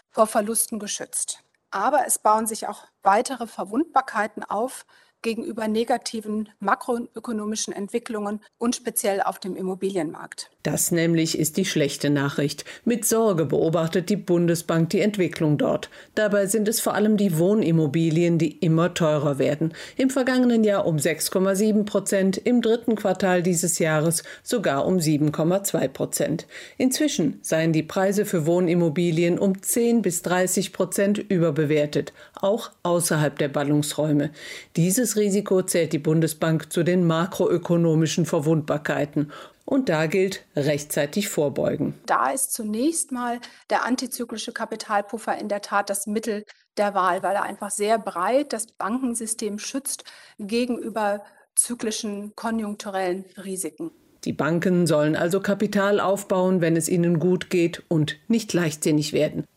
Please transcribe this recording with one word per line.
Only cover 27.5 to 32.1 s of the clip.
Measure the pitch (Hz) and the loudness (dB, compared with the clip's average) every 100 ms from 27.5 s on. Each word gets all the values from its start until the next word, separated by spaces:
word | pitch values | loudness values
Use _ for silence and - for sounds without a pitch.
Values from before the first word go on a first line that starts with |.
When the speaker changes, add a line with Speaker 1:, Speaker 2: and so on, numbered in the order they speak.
| 160 165 | 0 2
Speaker 2:
die | 156 | 2
Preise | 151 196 190 202 208 | 0 0 2 2 0
für | 180 151 | 0 2
Wohnimmobilien | 175 180 175 170 151 175 160 170 180 | 2 4 4 2 2 0 2 2 2
um | 196 190 | 0 0
zehn | - 247 233 233 | -2 0 2 2
bis | 196 165 | 2 -2
dreißig | 175 180 185 196 185 | 0 0 2 0 -2
Prozent | - 185 202 196 208 | -2 -2 2 2 0
überbewertet, | - 180 165 147 147 151 147 160 - | 0 2 2 2 2 2 2 0 -4